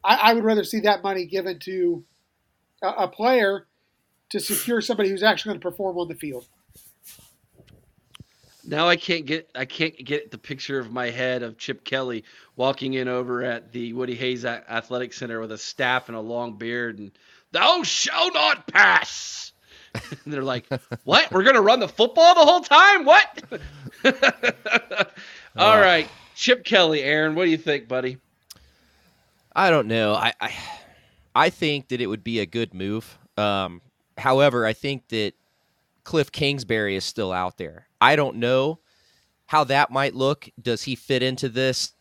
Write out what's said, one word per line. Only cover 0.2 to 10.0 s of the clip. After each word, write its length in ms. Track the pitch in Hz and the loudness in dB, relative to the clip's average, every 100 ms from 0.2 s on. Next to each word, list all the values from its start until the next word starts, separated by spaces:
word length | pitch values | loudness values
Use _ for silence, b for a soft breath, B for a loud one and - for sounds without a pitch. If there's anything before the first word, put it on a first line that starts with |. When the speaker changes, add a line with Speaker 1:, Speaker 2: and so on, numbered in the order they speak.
| 214 | 4
Speaker 1:
would 120 | 233 | 2
rather 180 | 220 214 | 2 0
see 160 | - 220 | 0 -2
that 220 | 208 196 | 0 0
money 220 | 196 190 | -2 -6
given 340 | 170 190 185 170 | -6 -6 -6 -10
to 460 | 185 185 175 165 _ _ _ _ _ _ _ _ | -10 -4 -2 -4 _ _ _ _ _ _ _ _
a, 60 | 196 | -6
a 200 | 226 180 | -4 -6
player 580 | - 226 262 202 196 _ _ _ _ _ _ _ | -2 0 2 2 -2 _ _ _ _ _ _ _
to 100 | 202 | -8
secure 400 | - 202 - 233 | -6 -6 -2 -4
somebody 300 | 214 214 196 | -2 -2 -2
who's 140 | 196 | 2
actually 260 | 214 185 214 | 0 0 -6
gonna 80 | 175 | -8
perform 380 | 180 170 190 175 | -8 -6 -8 -6
on 100 | 170 | -8
the 80 | |
field. 320 | 156 151 123 _ _ _ - - _ - - _ _ _ _ _ _ _ _ _ - - _ _ _ | -10 -12 -12 _ _ _ -20 -20 _ -20 -20 _ _ _ _ _ _ _ _ _ -20 -20 _ _ _
Speaker 2:
Now 240 | - 147 170 | -8 -2 0
I 80 | |
can't 300 | 175 - 170 | 0 -2 -6
get, 240 | 139 160 160 | -4 -8 -8
I 100 | 131 | -12
can't 320 | 131 - 160 - | -12 -6 -6 -6